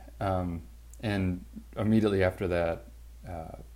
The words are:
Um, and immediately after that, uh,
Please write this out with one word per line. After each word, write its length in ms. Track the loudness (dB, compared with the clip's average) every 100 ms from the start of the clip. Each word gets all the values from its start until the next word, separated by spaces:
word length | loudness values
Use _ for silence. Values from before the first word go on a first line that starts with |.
| -18 -4
Um, 440 | 0 0 0 -4 -8 -18 -20 -6
and 440 | -2 0 0 0 -6 -14 -10 -2
immediately 480 | 4 6 6 6
after 240 | 4 4 0
that, 380 | 2 2 -2 -8 -18 -18 -16 -10
uh, 300 | -8 -10 -12 -16